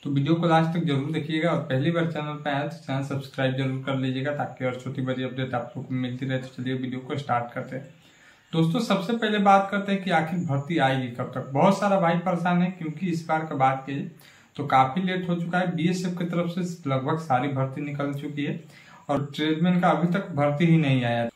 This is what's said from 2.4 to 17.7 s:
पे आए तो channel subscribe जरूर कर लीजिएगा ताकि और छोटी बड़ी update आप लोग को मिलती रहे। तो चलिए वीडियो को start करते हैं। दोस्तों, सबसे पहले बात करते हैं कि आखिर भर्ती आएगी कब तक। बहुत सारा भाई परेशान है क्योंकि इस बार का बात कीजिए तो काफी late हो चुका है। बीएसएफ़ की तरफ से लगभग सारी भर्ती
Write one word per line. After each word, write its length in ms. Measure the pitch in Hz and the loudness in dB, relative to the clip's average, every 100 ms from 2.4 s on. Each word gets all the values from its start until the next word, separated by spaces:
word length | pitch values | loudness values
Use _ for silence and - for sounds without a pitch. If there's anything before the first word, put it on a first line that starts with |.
पे 80 | 147 | -2
आए 180 | 139 151 | -2 -4
तो 80 | - | -8
channel 260 | - 135 135 | -6 -4 -4
subscribe 500 | 135 - - 131 131 | -6 -6 -2 -2 0
जरूर 260 | 131 131 | -2 -4
कर 120 | 135 127 | -4 -2
लीजिएगा 340 | 131 131 139 | -2 -2 -4
ताकि 300 | 143 120 - | -4 -6 -4
और 160 | 127 123 | -4 -4
छोटी 220 | - - | -8 -6
बड़ी 200 | 127 127 | -4 -2
update 300 | 127 113 131 | -4 -4 -4
आप 180 | 120 - 131 | -4 -6 -10
लोग 100 | - | -6
को 80 | 127 | -4
मिलती 300 | 127 123 135 | -4 -4 -4
रहे। 120 | 131 | -4
तो 100 | 127 | -6
चलिए 200 | - 127 131 | -8 -4 -4
वीडियो 240 | 127 127 | -4 -8
को 160 | 127 143 | -6 -8
start 340 | - 143 - | -2 -2 -2
करते 220 | - 127 131 | -8 -8 -10
हैं। 200 | - - _ - - - _ | -12 -20 _ -20 -20 -20 _
दोस्तों, 280 | 165 160 170 | 0 2 2
सबसे 320 | 233 196 190 | 2 0 0
पहले 240 | 226 220 214 | -2 0 2
बात 260 | 202 196 196 | 6 6 6
करते 220 | 202 196 | -2 -2
हैं 100 | 196 | -2
कि 80 | 190 | 2
आखिर 280 | 165 160 185 | 0 2 -2
भर्ती 340 | 135 139 - 165 | 0 -2 0 2
आएगी 280 | 135 135 127 | 2 2 -2
कब 220 | 117 123 | -6 -6
तक। 160 | - - | -6 -4
बहुत 260 | 139 180 196 | 4 4 4
सारा 200 | 202 196 | 2 4
भाई 140 | 170 175 | 4 2
परेशान 440 | 175 175 175 175 | 0 0 2 2
है 80 | 180 | 2
क्योंकि 340 | - 156 151 190 | -2 -8 -4 -2
इस 200 | 160 - | -4 0
बार 120 | 156 | -2
का 140 | 160 143 | -2 2
बात 260 | 131 135 - | 2 2 -4
कीजिए 240 | 139 - - - - _ - | -6 -8 -12 -20 -20 _ -10
तो 80 | 135 | 2
काफी 340 | 131 131 185 | 4 4 2
late 260 | 185 185 170 | -2 -2 -2
हो 60 | |
चुका 240 | 170 170 180 | -2 0 0
है। 160 | 180 | 0
बीएसएफ़ 400 | 156 170 185 185 - | 0 0 0 -2 -4
की 60 | 175 | -4
तरफ 240 | 170 175 | -2 -2
से 400 | - 175 - 139 | -2 -6 -6 -2
लगभग 280 | 131 131 160 | -2 0 -4
सारी 280 | - 127 139 | 0 0 0
भर्ती 300 | 131 131 | -2 -2